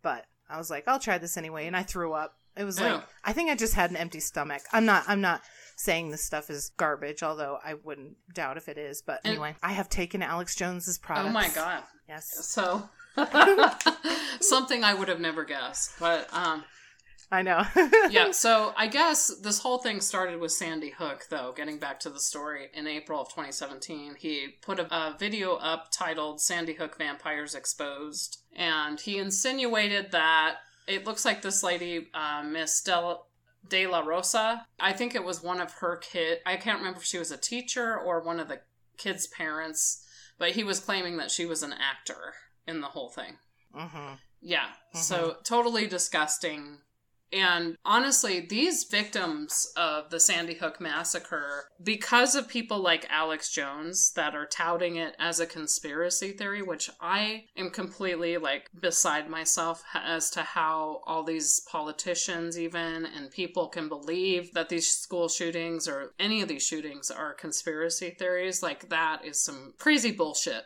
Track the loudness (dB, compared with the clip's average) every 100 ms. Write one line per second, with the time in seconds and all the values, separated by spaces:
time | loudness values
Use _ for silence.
0 | -4 -4 -6 _ -12 -10 -8 -4 0 2
1 | 2 0 0 -4 -6 -6 -4 -2 -2 -2
2 | -2 -2 -4 -10 _ -8 -4 0 2 0
3 | -4 -8 -4 0 0 2 2 4 4 0
4 | -6 -6 -6 -4 -4 -6 0 6 8 8
5 | 6 2 2 0 -4 -20 -18 -4 0 0
6 | 0 -6 -4 -4 -6 -6 -6 0 0 0
7 | -4 -4 -4 -2 -4 -6 -8 -10 -10 -12
8 | -12 -18 -14 -6 -6 -6 -8 -10 -8 -8
9 | -6 -4 -2 -2 -4 -4 -2 -2 0 0
10 | 0 -2 -2 -2 -2 -2 -2 -2 -4 -6
11 | -2 -2 2 2 2 2 -2 -4 -8 -18
12 | -16 -14 -10 -8 -4 0 2 0 -4 -14
13 | -6 -2 4 10 10 10 8 6 2 2
14 | 0 -2 -4 0 4 6 4 4 4 4
15 | 2 0 0 -2 -4 -4 -4 -4 -4 0
16 | 2 2 0 0 0 0 -6 -16 -20 -20
17 | -20 -20 -2 0 4 4 6 6 8 10
18 | 8 8 6 4 6 6 6 2 2 4
19 | 6 6 2 -2 -2 0 2 0 0 -2
20 | 0 0 0 -2 -2 -2 -2 -4 -6 -6
21 | -6 -6 -6 -6 -6 -6 -8 -6 -8 -8
22 | -10 -4 -4 -4 -6 -8 -10 -8 -6 -6
23 | -6 -6 -6 -8 -8 -8 -8 -10 -10 -10
24 | -12 -10 -6 -4 -6 -10 -6 -4 -2 -2
25 | -4 -4 -4 -2 0 0 0 -4 -2 -2
26 | -2 -2 -4 -2 0 0 -4 -4 -8 -4
27 | -6 -4 -6 -4 -6 -6 -6 -4 -6 -6
28 | -8 -8 -10 -10 _ -4 0 2 0 -4
29 | -4 -4 0 0 0 0 2 2 4 2
30 | 2 4 6 8 6 2 -8 _ -4 -2
31 | -2 0 0 0 0 0 2 0 0 -4
32 | -6 -4 -2 -2 -4 -2 0 0 2 2
33 | 2 -4 -8 _ _ _ -2 2 4 2
34 | 2 0 2 2 2 0 -6 -2 0 0
35 | -2 -2 -4 -6 -4 -4 -6 -4 -4 -4
36 | -6 -2 0 0 -2 -2 0 -2 -2 -6
37 | -4 -4 -6 -4 -4 -4 -4 -4 -2 -2
38 | 0 -2 -2 -4 -6 -10 -14 _ _ -8
39 | -6 -4 -6 -4 -4 -4 -4 -2 0 -2
40 | -8 -20 -20 -2 0 2 0 -2 -2 -2
41 | -2 -4 -4 -4 -2 -4 -6 -2 -2 -2
42 | -8 -10 -12 -16 -20 _ -8 -6 -6 -8
43 | -10 -10 -12 -14 _ _ _ -12 -12 -10
44 | -12 -14 -20 _ -2 0 0 -6 _ -6
45 | -2 0 0 -2 2 4 4 2 0 0
46 | 0 2 2 0 -2 -6 -10 -18 _ _
47 | _ _ _ 2 4 4 0 -2 2 4
48 | 6 4 4 0 -2 2 2 2 0 0
49 | 0 0 -2 -2 -2 -2 0 0 0 0
50 | -2 4 4 4 0 -4 -6 -4 -4 -2
51 | -2 -4 -4 -6 -6 -8 -10 -6 -4 -2
52 | 4 6 6 4 0 -4 -2 0 4 2
53 | 2 0 2 0 -4 -4 -4 -6 -4 2
54 | 2 2 -2 -2 -6 -2 0 2 0 -2
55 | -4 -2 -2 0 -2 -4 -2 -2 -2 -2
56 | 0 0 -2 -4 -6 -4 -4 -6 -6 -6
57 | -2 0 0 -4 -10 -8 -6 -6 -8 -4
58 | -2 0 0 0 0 -2 -4 -4 0 2
59 | 4 2 -2 -2 0 2 0 -4 -6 -6
60 | -2 -2 0 -2 -2 2 2 2 -2 -6
61 | -4 -2 -2 0 2 2 0 -6 -6 -4
62 | -2 -2 -2 -2 -4 -4 -4 -4 -4 -4
63 | -6 -8 -10 -6 -4 -2 -4 -4 -6 -6
64 | -4 0 2 0 0 -4 -2 0 2 0
65 | 0 -2 0 0 -2 -4 -4 -4 -4 -6
66 | -8 -4 0 0 0 -2 -2 -2 -6 -8
67 | -8 -6 -8 -8 -6 -4 -4 -2 -2 -2
68 | -6 -4 -2 0 0 -2 -4 -6 -2 0
69 | 0 -2 -4 -2 -2 -4 -14 -2 4 6
70 | 4 2 0 0 -2 -2